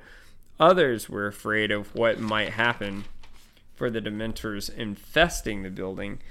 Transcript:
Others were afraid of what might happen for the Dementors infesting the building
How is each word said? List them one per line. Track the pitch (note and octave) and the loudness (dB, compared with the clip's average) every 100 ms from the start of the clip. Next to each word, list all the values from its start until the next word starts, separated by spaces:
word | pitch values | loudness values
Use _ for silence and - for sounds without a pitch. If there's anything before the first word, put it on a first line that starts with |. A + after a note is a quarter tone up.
| - - - - - - | -14 -20 -20 -20 -12 4
Others | E3 F#3 C#3+ A2+ - | 6 8 6 2 -4
were | G2+ G2+ | -4 -4
afraid | G#2 G#2+ G#2+ G#2+ | -4 -2 2 2
of | G#2 G2+ | 0 -2
what | - A#2 - | 0 2 2
might | A2 G#2+ G2+ | 0 0 0
happen | G#2+ A#2+ A#2+ G2+ G2 G2 - - - - - - | 2 2 2 -2 -6 -8 -10 -14 -16 -20 -20 -20
for | - B2+ | -6 -4
the | A2 | -2
Dementors | G#2+ G#2 A2 G#2+ A2+ G2+ - | -4 -4 -4 -4 -6 -6 -6
infesting | - A2+ G2+ - D3+ E3+ - A#2+ G2+ | -6 -8 -8 -2 4 4 2 -4 -4
the | F#2+ | -6
building | F#2+ F#2+ F#2+ G2+ G#2 - | -6 -6 -6 -8 -8 -12